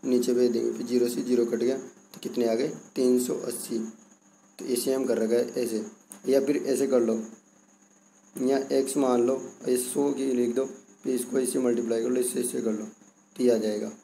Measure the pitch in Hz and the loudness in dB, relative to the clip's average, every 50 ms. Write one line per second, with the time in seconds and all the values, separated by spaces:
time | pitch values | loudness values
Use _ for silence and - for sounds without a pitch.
0 | - 131 127 123 123 127 123 123 123 120 113 117 117 117 113 113 123 120 120 123 | -2 2 2 2 2 2 2 2 2 2 2 0 -2 -2 -4 -4 -6 -2 0 2
1 | 120 120 117 - - 123 123 117 120 113 113 110 117 120 135 135 - - - - | 2 2 0 -4 -2 0 2 2 2 2 0 0 0 0 -2 -2 -6 -12 -18 -20
2 | - _ - - - - - 127 120 113 113 113 135 156 - - - - _ - | -20 _ -20 -12 -12 -8 -4 -2 0 0 0 0 -2 -4 -4 -8 -14 -12 _ 0
3 | 131 127 123 123 123 - - - - - 117 - - - 120 113 110 110 - - | 2 4 4 4 2 0 -4 -4 -4 -8 -8 -8 -8 -6 -4 -4 -4 -6 -10 -16
4 | - _ _ _ _ _ _ _ _ _ _ - - - 127 123 123 131 131 135 | -20 _ _ _ _ _ _ _ _ _ _ -14 -4 -2 -2 -2 0 0 0 0
5 | 135 120 117 107 110 113 120 120 120 120 - 127 123 107 110 107 107 - - - | 0 0 0 0 2 2 2 2 0 0 -2 -4 -4 -2 -2 -4 -6 -6 -12 -20
6 | _ _ - - - 127 131 139 135 139 147 135 - 139 135 117 139 127 131 123 | _ _ -20 -12 -2 2 2 4 4 4 0 0 0 0 0 0 2 2 4 4
7 | 117 110 110 113 110 - - - _ _ _ _ _ _ _ _ _ _ _ _ | 4 4 0 0 -2 -8 -14 -20 _ _ _ _ _ _ _ _ _ _ _ _
8 | _ _ _ _ _ _ _ - 131 127 139 135 135 - 139 135 135 135 - 147 | _ _ _ _ _ _ _ -4 0 0 0 0 0 0 0 0 2 2 0 0
9 | 139 127 123 123 120 120 135 - - - - - - - 127 123 123 - - 147 | 2 4 4 4 4 2 2 0 -4 -10 -14 -10 -2 0 0 0 0 -2 -2 0
10 | 143 143 139 127 135 135 131 120 123 117 117 127 131 135 - - - _ - _ | 0 0 0 0 -2 -2 0 2 0 0 0 0 -2 -4 -6 -14 -20 _ -20 _
11 | - - 127 120 117 - 123 135 127 120 - 143 127 123 117 113 113 113 113 113 | -4 -2 -2 -2 -2 -2 -2 -2 0 0 0 0 2 2 2 2 0 0 0 0
12 | 113 123 127 127 123 123 - 123 120 - - 127 113 113 107 104 107 107 - _ | 0 0 0 0 0 0 -2 -2 -4 -2 -4 -2 -2 -2 -2 -2 -4 -10 -12 _
13 | - - _ _ _ _ _ - 131 123 117 110 107 107 107 107 110 107 - - | -20 -20 _ _ _ _ _ 0 2 4 4 4 2 -2 -2 -2 -4 -6 -10 -14